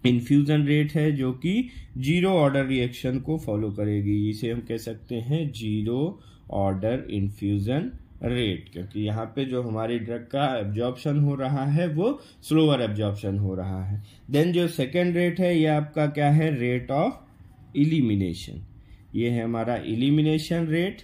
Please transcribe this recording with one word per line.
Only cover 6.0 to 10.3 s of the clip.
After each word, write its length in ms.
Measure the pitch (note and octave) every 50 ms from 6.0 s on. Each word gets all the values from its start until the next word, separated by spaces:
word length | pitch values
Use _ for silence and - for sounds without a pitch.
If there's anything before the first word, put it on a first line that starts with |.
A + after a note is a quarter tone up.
| D3 F3+ G3 - - - - - - -
order 560 | - G2+ G2 G2 F#2+ F#2+ G2+ A2 A#2+ C3+ - -
infusion 800 | G#2 G2+ G2 G2+ G2+ - G#2 G2+ G2+ G2+ G2 A2 B2+ D3+ G3 B3+ - - - - - - -
rate, 460 | A#2 B2 B2 A#2+ G#2 F2+ E2 - - -
क्योंकि 280 | E2+ F2+ G2+ - G#2
यहाँ 240 | G#2+ G#2+ G#2+ A2+ A2+
पे 200 | A2+ - C#3 C#3
जो 160 | C3 B2+ B2
हमारी 380 | B2 A#2 A2 A2 A2 A2+ A#2+ A#2+
drug 200 | G#2+ A2+ A#2 A#2+
का 400 | A#2+ -